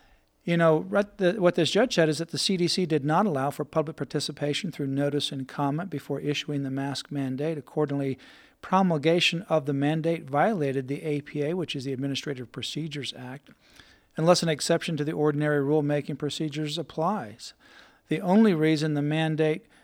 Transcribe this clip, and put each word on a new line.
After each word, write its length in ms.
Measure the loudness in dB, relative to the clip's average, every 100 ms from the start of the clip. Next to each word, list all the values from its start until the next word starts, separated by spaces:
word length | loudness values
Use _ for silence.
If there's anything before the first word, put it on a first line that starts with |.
| _ _ _ _
You 140 | 0 4
know, 200 | 6 4
what 360 | 2 0 -2 0
the, 180 | 0 4
what 160 | 2
this 160 | 4 2
judge 240 | 2 2
said 160 | 4 2
is 80 | 0
that 140 | -4
the 60 | -4
C 200 | 0 2
D 100 | 2
C 160 | 0
did 200 | 0 0
not 200 | 2 2
allow 260 | 2 0 -2
for 140 | -4
public 320 | -4 -2 -2 -6
participation 720 | -6 -4 -6 -4 -4 -2 -4
through 160 | -4 -4
notice 440 | 0 0 0 -2
and 160 | -6 -8
comment 400 | -4 -2 -2 -4
before 320 | -8 -6 -4
issuing 440 | -4 -4 -4 -4
the 60 | -4
mask 400 | -4 -4 -6 -6
mandate. 460 | -6 -4 -4 -4 -6
Accordingly, 640 | -4 -2 0 0 -2 -6 -12 -20 -20 _
promulgation 800 | 0 4 4 4 4 4 4 0 0
of 160 | 0
the 80 | 0
mandate 560 | 0 0 0 0 -2 -2
violated 600 | 2 2 2 0 -2 -4
the 140 | -6
A 180 | -4 -4
P 220 | -4 -4
A, 120 | -2
which 220 | -2 -4 -6
is 80 |
the 80 | -6
Administrative 600 | -4 -4 -4 -6 -8 -10
Procedures 640 | -10 -8 -6 -6 -8 -10 -10
Act, 340 | -12 -14 -18 -20 _ -20 -20 _ _ 2
unless 260 | 4 4
an 60 | 2
exception 460 | 0 0 0 0 -2
to 80 |
the 80 | -2
ordinary 520 | 0 2 2 2 2
rulemaking 540 | 2 2 2 0 -2 -6
procedures 580 | -6 -4 -6 -4 -6 -6
applies. 760 | -6 -4 -2 -2 -8 -14 -20 -20 -20 -20 -20 _ -6
The 120 | -2
only 320 | 4 6 6
reason 420 | 6 4 2 0
the 80 | 0
mandate 640 | 0 0 0 2 0 0 -8 _